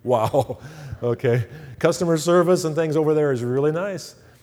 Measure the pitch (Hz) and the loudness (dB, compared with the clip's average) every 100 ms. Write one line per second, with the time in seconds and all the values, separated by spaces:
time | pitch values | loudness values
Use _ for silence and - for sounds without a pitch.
0 | 120 117 113 143 120 117 143 - - - | 0 0 2 0 -2 -6 -16 -18 -16 -6
1 | 120 117 123 123 110 - - - 160 170 | -4 0 0 0 -2 -10 -18 -2 0 0
2 | 175 160 160 175 170 180 160 151 160 151 | 0 0 4 4 4 2 0 -2 -2 0
3 | 156 156 147 127 120 131 147 160 202 185 | 2 2 2 0 -2 0 0 0 -4 -8
4 | - - - _ | -12 -20 -20 _